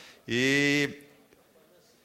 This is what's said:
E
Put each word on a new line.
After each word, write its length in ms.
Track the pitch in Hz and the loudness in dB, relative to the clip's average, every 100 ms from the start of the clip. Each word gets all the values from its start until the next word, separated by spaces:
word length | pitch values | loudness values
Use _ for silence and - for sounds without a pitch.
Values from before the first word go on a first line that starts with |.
| - - - | -20 -18 -6
E 640 | 120 131 139 143 147 143 - - - - - _ _ _ - _ _ | -2 2 2 2 0 -2 -8 -20 -20 -20 -20 _ _ _ -20 _ _